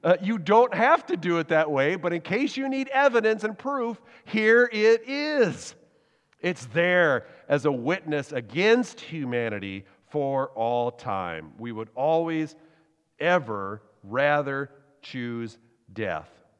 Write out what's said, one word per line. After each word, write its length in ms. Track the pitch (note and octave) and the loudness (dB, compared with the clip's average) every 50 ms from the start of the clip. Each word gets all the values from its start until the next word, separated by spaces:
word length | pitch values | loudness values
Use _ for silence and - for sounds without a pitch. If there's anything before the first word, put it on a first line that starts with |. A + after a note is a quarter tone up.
| - | 4
uh, 140 | E3 F3+ F3+ | 4 2 2
you 160 | F#3+ F#3+ A3+ | 2 -4 -4
don't 360 | G#3+ D#3 D3+ G#3 A3+ B3 A#3+ - | -4 2 4 6 6 6 4 2
have 320 | F#3 A3+ C4+ D#4+ E4 - | 0 4 4 4 2 2
to 100 | - F#4 | -4 -6
do 220 | F#3 D3+ F3+ E3+ E3+ | -4 -2 0 0 0
it 100 | D#3+ - | 0 2
that 200 | E3 D#3 D#3+ D3+ | 2 2 2 2
way, 260 | D3+ C3+ C3+ D3 F#3 | 2 2 2 2 0
but 180 | F3+ D3+ F3 E3+ | -2 -4 -4 -4
in 80 | F3 | -4
case 340 | - - F#3 A#3 C#4 - - | -4 -4 -2 -2 -2 -2 -4
you 140 | C4 C4+ C4+ | -4 -4 -4
need 180 | C4 C4+ C4+ C4+ | -4 -4 -4 -2
evidence 540 | C4+ C4 C#4+ C#4+ A#3 A#3 G#3+ A3 A3 G#3 G#3 | 0 4 4 4 4 4 2 2 0 0 -4
and 140 | G#3+ G#3+ | -6 -8
proof, 420 | - - C4+ C#4+ C4+ A#3+ A#3 A3+ - _ - - - _ | -6 -8 -6 -4 -4 -4 -4 -6 -10 _ -20 -20 -20 _
here 440 | - - G#3+ G#3+ G#3+ A3+ A#3+ B3 A#3+ | -6 -2 0 4 6 6 6 6 4
it 320 | A3 G#3+ G#3+ A3 A3+ A3+ A3+ | 2 2 6 6 4 4 2
is. 680 | B3 C4+ C#4+ D4 D4+ D4+ C#4+ A#3 F3+ - - - - - _ _ _ _ _ _ _ _ _ _ _ _ _ | -6 -6 -4 -4 -2 2 2 2 2 2 -6 -12 -16 -18 _ _ _ _ _ _ _ _ _ _ _ _ _
It's 260 | - F3 F3+ - B2 | -6 -6 -6 -6 -10
there 580 | A#2+ G#2+ E3 F3 F3+ F3+ F3+ F3 D#3 C3+ A#2 - - - - _ - | -4 0 0 2 4 4 4 4 4 2 0 -2 -8 -20 -20 _ -2
as 160 | C#3+ D3 A#2+ | -2 0 2
a 60 | D3+ | 0
witness 600 | C#3 B2 A#2+ C#3 F3 F#3+ F#3 D#3+ D3 D3 C3+ - | -2 0 -2 -2 -4 -4 -4 -4 -6 -6 -6 -6
against 680 | D3 B2+ A#2 G2 - D#3+ F#3+ A3 A3+ B3 A#3+ - - - | -8 -10 -10 -6 -4 0 4 4 4 4 2 -4 -8 -18
humanity 840 | - - E3 D#3+ C#3 B2 B2 A#2+ A#2 A2+ G#2+ G2+ F#2 G2 F#2+ G2 G2+ _ _ _ _ _ | -14 -12 -8 -8 -6 -4 -2 -2 -2 -2 -4 -6 -8 -10 -10 -12 -14 _ _ _ _ _
for 400 | - D3+ C#3 C#3 C#3 C3+ C3+ C3+ | -4 -4 -2 -2 -2 -2 -4 -4
all 420 | - A2 A2+ A#2 A#2+ A#2+ A#2+ A#2+ | -4 -4 -2 -2 0 0 -2 -4
time. 600 | A#2+ - - B2 G2+ F#2+ F#2 F2 E2 D#2+ D#2 D#2 - | -6 -8 -8 -6 -4 -4 -4 -6 -8 -10 -12 -14 -16
We 140 | - A2+ A#2+ | -12 -12 -10
would 180 | A2+ A2 G#2+ - _ | -10 -10 -12 -12 _
always, 600 | B2 C3+ D#3 D#3+ E3 E3+ E3 E3 D#3 D#3 D3+ - - _ _ _ _ _ _ _ _ _ _ _ _ | -2 0 2 2 2 0 0 -2 -4 -4 -6 -8 -20 _ _ _ _ _ _ _ _ _ _ _ _
ever 600 | C#3+ E3+ F3+ F3+ C#3 A2+ G#2+ G2+ G2 G2 G#2 A2 _ _ _ _ - | 0 2 2 2 0 -2 -6 -6 -6 -8 -8 -12 _ _ _ _ -16
rather 680 | G2 G#2+ B2+ C#3 D3 D3 D3 C#3+ C#3 C#3 C#3 C#3 C3+ - _ _ _ _ _ | -6 -2 0 2 2 2 0 0 -2 -6 -6 -8 -8 -12 _ _ _ _ _
choose 560 | - - - C3 A#2+ A#2+ A#2 A#2 A#2 A2+ - _ _ _ _ _ _ _ | -20 -14 -10 -8 -8 -6 -6 -8 -8 -10 -12 _ _ _ _ _ _ _
death. 380 | F#2+ G#2 A2 F#2+ E2+ D#2 D#2 - _ _ _ _ _ _ | -10 -6 -4 -4 -4 -6 -8 -12 _ _ _ _ _ _